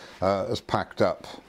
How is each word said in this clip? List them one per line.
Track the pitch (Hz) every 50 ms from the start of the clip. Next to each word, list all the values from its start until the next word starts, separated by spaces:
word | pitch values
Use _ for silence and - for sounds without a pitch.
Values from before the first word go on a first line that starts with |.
| - - - -
uh, | 90 95 101 98 92
has | - 120 113
packed | - - - 107 92 - - - 110
up. | 92 80 - - - - - -